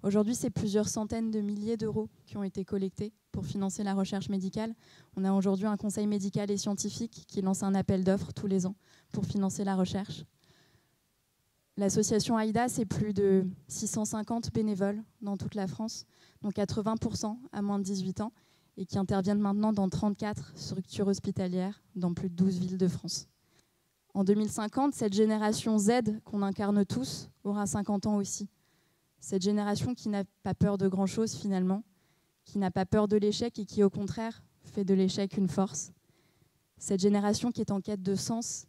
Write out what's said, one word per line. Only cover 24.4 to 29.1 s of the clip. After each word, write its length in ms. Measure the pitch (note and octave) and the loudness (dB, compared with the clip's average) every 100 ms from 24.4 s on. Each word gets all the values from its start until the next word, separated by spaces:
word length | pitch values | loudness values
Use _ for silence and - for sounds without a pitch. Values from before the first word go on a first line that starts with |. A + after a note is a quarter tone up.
| G#3+ | 4
cinquante, 440 | - G#3+ - C#4+ | -2 -4 2 0
cette 180 | C#4 A3 | 2 0
génération 680 | G3 A3 G#3+ G#3+ A3 - A3 | 4 4 4 2 0 2 4
Z 420 | G3+ A#3+ A3 G#3+ | 4 4 2 -2
qu'on 160 | - G#3 | -6 -2
incarne 440 | G3 F#3+ G3+ G#3 G3 | -2 0 2 2 2
tous 420 | B3 C4 - - _ | 0 -4 -8 -12 _
aura 220 | G3 G#3 G3+ | -4 -2 -2
cinquante 400 | G#3+ G3+ G3+ G#3+ | -2 0 0 2
ans 100 | G#3 | 0
aussi. 320 | G3 - G3+ _ _ _ _ _ _ | 0 -6 -10 _ _ _ _ _ _